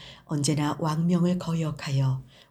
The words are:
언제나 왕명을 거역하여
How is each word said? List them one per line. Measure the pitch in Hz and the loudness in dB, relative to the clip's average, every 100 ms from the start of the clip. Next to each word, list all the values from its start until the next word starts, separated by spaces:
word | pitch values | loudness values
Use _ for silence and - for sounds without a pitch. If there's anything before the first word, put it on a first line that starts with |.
| - - | -20 -18
언제나 | - 147 139 151 147 - | -6 -2 0 2 0 0
왕명을 | 160 156 170 175 175 180 | -2 0 2 4 4 0
거역하여 | 165 165 156 151 - 135 135 131 - - - | -2 -2 -2 -4 -2 0 2 0 -6 -20 -10